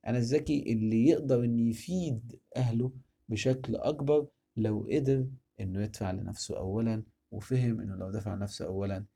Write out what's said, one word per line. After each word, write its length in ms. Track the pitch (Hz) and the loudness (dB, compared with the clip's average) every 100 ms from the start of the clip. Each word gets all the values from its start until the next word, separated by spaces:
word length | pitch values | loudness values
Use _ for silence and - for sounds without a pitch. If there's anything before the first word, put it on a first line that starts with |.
| - | -2
أنا 100 | 123 | 0
الذكي 560 | 117 147 156 147 - | 2 2 2 -2 2
اللي 340 | 113 110 113 127 | 2 4 6 6
يقدر 360 | 165 139 123 | 4 4 2
إن 160 | 120 117 | 4 2
يفيد 800 | 117 113 - 185 165 117 117 - _ - | 2 0 -4 -2 -2 -4 -6 -16 _ -2
أهله 360 | 127 113 127 - - _ - | 0 2 0 -4 -20 _ -6
بشكل 460 | 110 131 131 131 113 | 0 2 0 -2 -2
أكبر 520 | - 151 143 151 147 _ _ - | -2 -2 2 2 2 _ _ -2
لو 300 | 107 107 110 | 0 0 0
قدر 360 | 151 135 135 131 131 _ - | 0 2 2 0 -6 _ -8
إنه 240 | 98 95 | -4 -2
يدفع 280 | 104 - 95 | -4 -4 -4
لنفسه 460 | 95 95 98 - - | -4 -6 -8 -8 -6
أولًا، 460 | 95 104 113 113 107 _ _ | -2 0 0 -2 -6 _ _
وفهم 500 | 104 - 127 123 113 | -14 -2 2 2 0
إنه 140 | 98 95 | -4 -6
لو 160 | 92 | -6
دفع 220 | 101 101 98 | -4 -4 -4
لنفسه 300 | 101 - - | -4 -4 -4
أولًا 400 | 196 202 98 104 | -2 -2 -4 -8